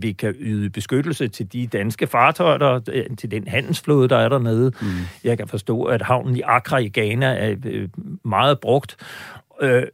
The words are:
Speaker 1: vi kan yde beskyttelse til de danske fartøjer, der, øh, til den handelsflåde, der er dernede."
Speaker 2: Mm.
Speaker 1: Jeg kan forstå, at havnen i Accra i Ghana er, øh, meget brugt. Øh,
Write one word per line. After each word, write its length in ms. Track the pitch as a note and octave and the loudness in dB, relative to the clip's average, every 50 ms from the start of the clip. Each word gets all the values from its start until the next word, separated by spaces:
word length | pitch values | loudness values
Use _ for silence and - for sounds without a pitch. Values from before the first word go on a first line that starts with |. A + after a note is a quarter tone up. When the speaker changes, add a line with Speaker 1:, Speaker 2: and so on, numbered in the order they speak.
| F#2+ | -4
Speaker 1:
vi 100 | A2 F#2+ | -6 -4
kan 220 | - - G#2+ F#2 E2 | -2 -2 -4 -4 -4
yde 320 | - A2 G#2+ G#2 G2+ G2+ | -4 -4 -2 -2 -2 -2
beskyttelse 580 | - C3 G#2+ - C3 C3 C#3+ E3+ D3 - C#3 G#2+ | -4 -6 -4 -2 0 0 0 0 -2 -2 -2 -4
til 240 | - - A2+ F#2 - | -4 -6 -10 -8 -6
de 140 | B2 B2 | -6 -6
danske 400 | A#2 - G2+ G2+ A#2 - - D#3 | -4 -2 -2 -2 -2 -2 -2 -4
fartøjer, 520 | - - A#2 A#2+ D3 D#3+ - F3+ E3 C#3+ C3+ | 0 2 4 4 4 4 4 2 2 4 4
der, 220 | D3 C#3 B2+ B2 A2 - - | 4 2 2 2 -2 -4 -4
øh, 120 | B2+ - - A#2+ - | -4 -4 -4 -8 -8
til 120 | - A#2 | -8 -6
den 180 | G#2 G#2+ F#2+ - | -6 -6 -6 -4
handelsflåde, 600 | - A#2+ - - E3+ - - D3 D3 C#3 B2+ B2 | -4 -4 -2 -2 -4 -4 0 2 4 4 6 6
der 80 | C3 | 4
er 120 | A#2 A2+ A#2 | 4 4 4
dernede." 440 | C#3 C3+ A#2 A#2 A2 A2+ B2+ C3 A#2+ - | 2 2 2 2 2 4 2 2 0 -2
Speaker 2:
Mm. 60 | A2 G2+ F#2 F2+ F2+ F2+ - - - | -4 -4 -2 -4 -4 -6 -10 -6 -2
Speaker 1:
Jeg 140 | A#2 A#2+ G#2+ | -2 -2 -2
kan 100 | G#2+ G2 | -4 -6
forstå, 340 | - G#2 - - A2+ A#2+ - | -8 -6 -4 -2 -2 -2 0
at 200 | - B2 G#2+ - | 0 0 -2 0
havnen 340 | - B2+ B2 A#2 C3 B2 | 0 0 0 0 0 -2
i 40 | B2 - | -2 2
Accra 340 | - A#2 B2+ - - D3+ C3 | 2 2 2 2 2 0 0
i 120 | A#2 G2+ - | 0 0 0
Ghana 320 | B2 A2 G#2 A2+ B2 C3+ | 0 0 0 2 2 2
er, 300 | C3 B2 F#2 G#2 A2 G#2 G2 B2+ | 2 2 2 0 -2 -2 -2 -4
øh, 240 | A2+ A2 G#2 G2+ F#2 - - - - D#3+ - - | -6 -6 -6 -6 -8 -10 -12 -12 -12 -12 -8 -4
meget 360 | A#2 F#2 G2 B2+ C#3+ D3 - | -2 2 4 4 4 4 2
brugt. 360 | - - B2 C#3 - - - - - - - - - - - - - _ - - D3 | 2 2 2 2 2 -2 -10 -20 -20 -18 -18 -16 -16 -18 -18 -20 -20 _ -6 -2 2
Øh, 200 | C3+ B2 - C#2+ - | 4 4 4 2 0